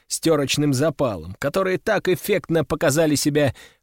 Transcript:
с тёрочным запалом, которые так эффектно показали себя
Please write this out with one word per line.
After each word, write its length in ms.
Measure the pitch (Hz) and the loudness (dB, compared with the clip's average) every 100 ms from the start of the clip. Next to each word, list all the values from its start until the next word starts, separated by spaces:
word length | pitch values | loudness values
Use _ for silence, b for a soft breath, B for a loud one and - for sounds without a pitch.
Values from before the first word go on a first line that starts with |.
| - | -10
с 100 | - | -2
тёрочным 560 | 160 151 135 - 147 | 2 2 2 0 0
запалом, 640 | 127 160 - 131 95 82 95 | 2 0 0 -2 -4 -10 -6
которые 400 | 139 190 185 185 | -4 -2 -2 -2
так 300 | - 196 185 | 0 0 0
эффектно 560 | 175 - 190 - 165 | -2 0 -2 0 -2
показали 500 | 147 160 165 143 160 | -2 0 0 2 2
себя 400 | 139 151 143 139 B B B | 2 2 2 0 B B B